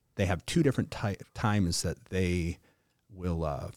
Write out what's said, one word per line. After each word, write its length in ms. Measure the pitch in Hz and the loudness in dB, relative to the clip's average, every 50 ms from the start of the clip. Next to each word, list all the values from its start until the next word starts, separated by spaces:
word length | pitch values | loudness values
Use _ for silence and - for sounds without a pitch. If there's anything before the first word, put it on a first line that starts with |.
| _ _ - | _ _ -2
they 100 | - 101 | 0 0
have 200 | 90 95 80 - | 0 0 -2 -2
two 180 | - - 170 160 | 0 2 4 4
different 280 | 139 123 - 107 - | 4 2 0 -2 -4
ti-, 260 | - - - 104 95 - - _ - | -4 -4 -4 -4 -4 -4 -10 _ -8
times 480 | - - 107 104 104 95 85 85 - - | -2 0 2 4 4 2 2 0 0 -2
that 220 | 87 80 - - | -2 -4 -6 -8
they 520 | - 98 92 95 90 87 87 82 85 80 - _ _ _ _ _ _ _ _ _ - | -4 -2 0 2 2 2 0 0 -2 -4 -6 _ _ _ _ _ _ _ _ _ -20
will, 340 | 98 92 90 90 85 82 82 | -12 -6 -2 -2 0 0 -2
uh, 260 | 76 71 65 - - - | -2 -4 -4 -8 -8 -2